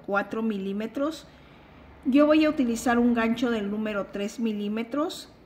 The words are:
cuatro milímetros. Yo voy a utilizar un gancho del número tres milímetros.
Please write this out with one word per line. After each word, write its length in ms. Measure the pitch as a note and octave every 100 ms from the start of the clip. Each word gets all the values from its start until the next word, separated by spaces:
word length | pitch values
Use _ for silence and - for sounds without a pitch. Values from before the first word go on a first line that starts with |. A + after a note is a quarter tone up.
cuatro 380 | - G3 G3+ A3
milímetros. 840 | A3+ G3+ F#3+ G3+ A3 C#4+ C#4+ D#4+ - - - - - - - -
Yo 220 | C#4+ C#4 D4
voy 180 | D#4
a 60 | D4+
utilizar 480 | D4+ A#3+ A3+ B3+ A#3+
un 160 | A#3+
gancho 380 | A#3 A3+ A3+ B3
del 180 | A3+ G3+
número 380 | G#3 G#3+ G3+ F#3+
tres 320 | G3+ G3+ -
milímetros. 880 | A3+ G#3 G#3 G#3+ A#3 C#4 E4+ - - -